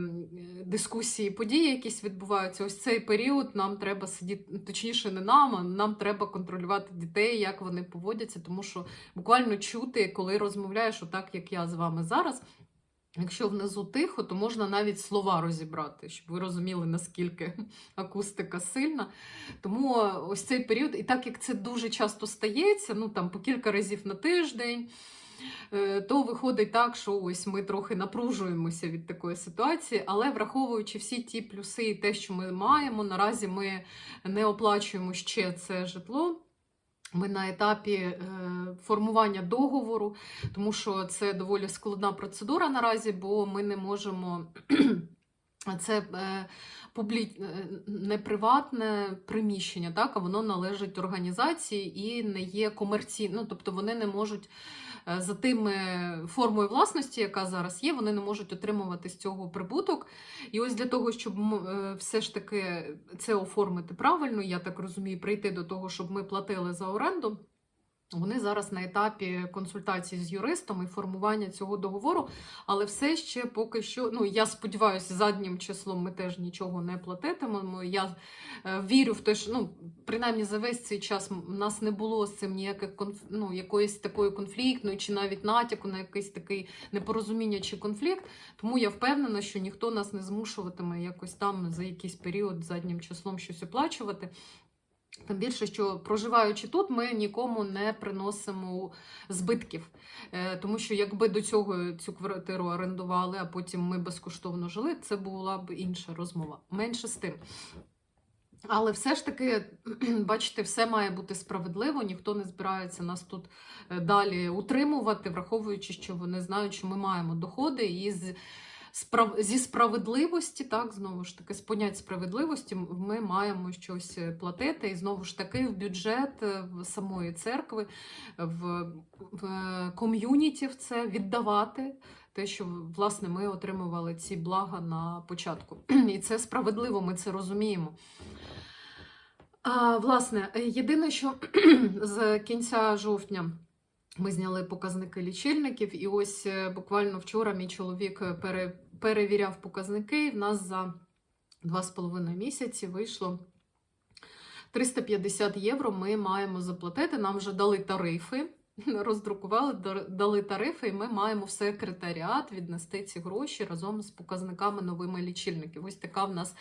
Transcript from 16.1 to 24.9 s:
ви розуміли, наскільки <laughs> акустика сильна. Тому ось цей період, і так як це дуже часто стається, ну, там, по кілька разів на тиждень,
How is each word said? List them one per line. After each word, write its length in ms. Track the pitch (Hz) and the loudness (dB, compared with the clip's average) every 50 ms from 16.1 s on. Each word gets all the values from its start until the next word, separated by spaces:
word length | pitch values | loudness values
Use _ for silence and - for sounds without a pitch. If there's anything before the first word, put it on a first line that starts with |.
| - - - 165 | -16 -16 -10 -8
ви 80 | 170 180 | -4 -4
розуміли, 460 | 190 185 175 175 175 185 185 175 165 | -2 -2 -2 -2 -2 -2 0 0 0
наскільки 680 | 165 165 170 - - - 175 180 175 170 - 165 180 - - 208 - - | 0 0 0 -2 -4 -4 -2 -2 -2 -2 -4 -6 -6 -6 -8 -10 -10 -12
<laughs> 200 | - - - _ | -20 -20 -10 _
акустика 640 | 190 185 190 - 202 196 - - - 175 - - 180 | -8 -8 -4 -4 -4 -4 -2 -4 -4 -4 -4 -4 -4
сильна. 480 | - - - 262 277 320 311 254 190 - - - - - - - - - - - | -4 -2 0 2 2 2 2 0 -4 -6 -8 -14 -18 -16 -16 -14 -14 -14 -12 -6
Тому 500 | - 190 208 247 277 262 247 233 208 196 185 151 151 185 | -2 0 2 2 4 4 6 6 6 4 2 0 -2 -4
ось 140 | 202 202 - | -4 -4 0
цей 200 | - 262 247 247 | 2 2 2 4
період, 320 | - 220 240 302 294 - | 2 4 4 4 2 0
і 80 | - - | -2 2
так 220 | - 254 254 - | 2 2 2 2
як 160 | 233 214 - | -4 -8 -6
це 120 | - 254 233 | -4 -4 -4
дуже 360 | 202 190 240 247 233 233 220 | -2 -4 -4 -4 -2 -2 -2
часто 380 | - - 220 208 - - 214 | 0 2 0 0 0 -4 -6
стається, 680 | 208 - - 220 220 202 285 370 415 415 403 - - 214 | -8 -2 -2 -2 0 2 4 6 6 4 4 2 -2 -2
ну, 160 | 214 226 214 | -2 -2 -2
там, 200 | 214 190 180 175 | -2 -2 -2 -2
по 100 | - 185 | -4 -2
кілька 320 | - 262 254 247 - 214 | 0 0 0 2 2 2
разів 360 | 196 202 202 190 208 - - | 2 2 2 0 -2 -4 -4
на 80 | 196 196 | -6 -6
тиждень, 720 | - - 330 359 349 320 277 233 220 240 240 240 240 233 233 | -2 2 4 4 4 4 2 -2 -4 -2 -2 -2 -4 -6 -8